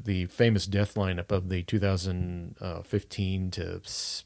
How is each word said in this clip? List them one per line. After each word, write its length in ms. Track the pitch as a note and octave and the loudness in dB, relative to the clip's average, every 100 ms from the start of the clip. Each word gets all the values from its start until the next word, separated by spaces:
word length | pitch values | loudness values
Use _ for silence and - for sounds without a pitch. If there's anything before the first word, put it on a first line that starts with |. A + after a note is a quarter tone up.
the 220 | G#2 F#2 F2+ | 0 0 0
famous 400 | - A#2 G#2 F2+ | 4 6 6 4
death 280 | G2+ G#2 | 2 2
lineup 380 | G#2+ F#2+ F2+ G2+ | 2 0 0 0
of 160 | G2 F#2 | 0 0
the 140 | F#2 | -2
two 180 | F2+ A2 | 0 2
thousand, 760 | G2 F#2+ F#2 F2+ F2+ F2 F2 - | 2 2 0 -2 -2 -6 -10 -10
uh, 220 | F#2+ E2+ | -8 -8
fifteen 680 | F2+ G#2 - - F#2+ F#2+ F#2 | -2 -2 -2 -2 0 0 -2
to 280 | F2+ F2 F2+ | -4 -6 -8
s-, 380 | - - - - | -8 -6 -6 -8